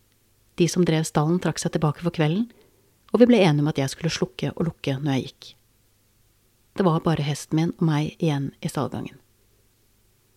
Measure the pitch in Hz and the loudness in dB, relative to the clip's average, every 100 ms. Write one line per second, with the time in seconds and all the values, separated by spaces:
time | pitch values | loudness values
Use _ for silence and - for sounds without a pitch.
0 | _ _ _ _ _ - 165 180 165 160 | _ _ _ _ _ 0 0 2 2 2
1 | 160 160 151 180 170 - 170 165 156 - | 0 0 0 0 -2 -4 -4 -2 -2 -2
2 | 170 - 151 185 233 - _ _ _ _ | -4 -2 0 0 -4 -8 _ _ _ _
3 | _ 208 240 233 180 147 147 143 135 - | _ 4 6 6 4 4 2 0 -4 -4
4 | 165 - - - 147 - 165 - 143 135 | -6 -4 -6 -6 -6 -4 -6 -4 -6 -4
5 | 147 131 123 - - - _ _ _ _ | -2 -2 -4 -10 -20 -20 _ _ _ _
6 | _ _ _ _ _ _ _ - 185 160 | _ _ _ _ _ _ _ 0 2 2
7 | 170 156 143 143 - 160 165 - 156 147 | 0 0 -2 -6 -2 0 0 -2 -2 -2
8 | 156 - 165 143 135 - 165 151 117 113 | -4 -4 -2 -2 -4 -8 -8 -6 -6 -6
9 | - - _ _ _ _ _ _ _ _ | -12 -16 _ _ _ _ _ _ _ _
10 | _ _ _ | _ _ _